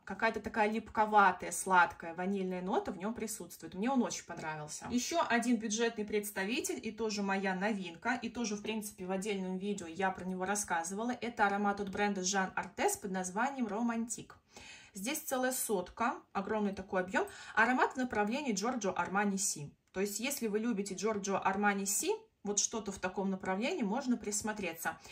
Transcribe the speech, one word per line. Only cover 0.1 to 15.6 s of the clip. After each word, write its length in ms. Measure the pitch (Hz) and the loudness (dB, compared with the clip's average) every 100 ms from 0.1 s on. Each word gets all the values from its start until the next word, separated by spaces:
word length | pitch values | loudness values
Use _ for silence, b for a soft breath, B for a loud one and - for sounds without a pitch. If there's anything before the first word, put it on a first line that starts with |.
| 202 226 220 | 0 2 0
такая 300 | 214 226 214 | -4 2 2
липковатая, 840 | 220 220 - 214 214 196 180 170 | 2 -2 2 6 8 8 6 -2
сладкая 640 | - 190 180 170 - 170 175 | -4 6 8 8 2 -8 -2
ванильная 460 | 185 202 190 180 | 0 0 0 -2
нота 300 | 180 302 403 | 0 0 0
в 60 | 190 | -4
нём 160 | 196 | -6
присутствует. 600 | 233 214 - 170 - 160 180 | -4 -6 -8 -10 -14 -12 -2
Мне 160 | 233 | 2
он 100 | 269 | 2
очень 240 | 190 - - | 2 -2 -8
понравился. 600 | 175 156 156 - - - | -8 -6 -6 -8 -10 -4
Ещё 340 | 247 - 330 - | -2 0 0 2
один 300 | 233 233 226 | 2 4 2
бюджетный 480 | 220 208 233 - 208 | 2 0 0 0 -2
представитель, 760 | 208 208 202 190 269 - 285 | 0 0 -2 -2 -2 -2 -4
и 100 | 220 | -6
тоже 300 | 214 220 208 | -4 -2 0
моя 320 | 196 196 196 | 0 2 0
новинка, 640 | 180 208 202 175 165 233 254 | 0 0 0 -4 -4 -2 -2
и 80 | 226 | -4
тоже, 260 | 247 220 208 | -4 -4 -2
в 60 | |
принципе, 440 | 214 214 208 - 180 | -4 -4 -6 -8 -4
в 60 | |
отдельном 460 | 190 208 196 185 185 | -2 0 -2 -2 -2
видео 280 | 202 190 170 | -2 -4 -6
я 220 | 165 190 | -2 -2
про 140 | 190 180 | 0 -4
него 200 | 185 185 | -2 0
рассказывала. 640 | 202 - 233 175 196 240 | 0 0 -2 0 -2 -2
Это 340 | 240 233 226 202 | -2 -4 2 2
аромат 360 | 202 202 196 | 4 2 0
от 80 | 190 | -4
бренда 320 | 202 208 190 | 0 0 2
Jean 320 | 180 196 185 - | 0 2 0 -2
Artез 420 | - - 359 - | -6 0 0 0
под 120 | 202 | -2
названием 560 | 190 185 190 254 277 220 | -4 -2 0 0 0 -2
«Romantique». 640 | 202 240 226 233 - - - _ B B B B 190 | 0 0 0 -4 -6 -10 -20 _ B B B B -6
Здесь 240 | 208 302 | -4 -4
целая 320 | - 262 254 | -2 0 0
сотка, 640 | 254 | 0